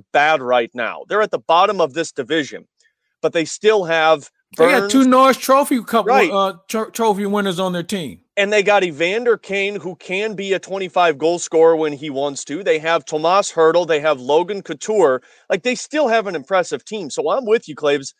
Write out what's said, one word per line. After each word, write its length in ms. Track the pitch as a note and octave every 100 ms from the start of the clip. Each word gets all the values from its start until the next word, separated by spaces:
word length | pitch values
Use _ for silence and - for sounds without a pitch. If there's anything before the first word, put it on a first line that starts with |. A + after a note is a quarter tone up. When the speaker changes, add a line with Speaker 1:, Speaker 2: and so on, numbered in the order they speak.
| -
Speaker 1:
bad 300 | C#3+ D3+ D#3
right 300 | B2 B2 A#2
now. 300 | A#2+ A2 D#2+ -
They're 140 | G3
at 100 | G#3
the 80 | D3+
bottom 400 | - E3 G3+ G3
of 140 | D#3
this 180 | C#3 D#3
division, 560 | - A#2+ D#3+ C3 F2+ - _ _ _ _ _
but 100 | D#3+
they 140 | E3+ D#3
still 400 | - G#3+ G#3+ E3
have 440 | E3 D#3+ D#3 B2+ _ _ -
Speaker 2:
They 80 | E3
got 100 | C4
Speaker 1:
Burns. 100 | G3+
Speaker 2:
two 140 | C4 C4
Norris 300 | B3+ C4 B3+
Trophy 440 | - C4+ C#4+ B3+
Cup 240 | F#3 A3+ G3+
Speaker 1:
Right. 240 | C4 F#3+
Speaker 2:
uh, 260 | G3 F#3+ F3 -
tro-, 220 | A3 G#3+
trophy 360 | - A3+ G3 G3+
winners 340 | G3+ G3 F3
on 100 | F#3+
their 100 | F3+
team. 380 | E3+ G3+ C#3 E2 _ -
Speaker 1:
And 160 | G3+
they 100 | G#3+
got 220 | G3 G3+
Evander 540 | F3+ C#3 E3+ G#3+ A#3+ G#3
Kane, 400 | - G3 G3 G3+
who 160 | E3+ E3+
can 400 | - F#3 A3 G3
be 160 | G3
a 80 | F3+
twenty-five 580 | - F#3+ F#3 F#3 F3 C#3
goal 220 | D#3 F3
scorer 380 | - D#3+ E3 E3
when 160 | D#3
he 160 | C#3+ D3+
wants 340 | C3+ C#3+ C3+ -
to. 160 | D#3
They 160 | G3 D#3
have 260 | D#3+ E3 -
Tomas 480 | D#3 E3 F#3+ G3+
Hertl. 340 | E3 D#3+ E3+ E3
They 140 | D#3
have 180 | D#3 C3+
Logan 420 | B2 D3+ F3+ G3+
Couture. 600 | - D3+ - G#3+ D#3+ B2+ - _ -
Like, 140 | G3+
they 120 | B3 A#3+
still 340 | - D4+ C4+
have 180 | A3+ G3+
an 80 | E3
impressive 480 | - F#3+ E3+ C#3
team. 260 | - G#3+ D3
So 200 | - D3
I'm 140 | A3+ A3
with 240 | A3+ -
you, 60 | D3
Claves. 380 | D3+ C#3+ C#3 -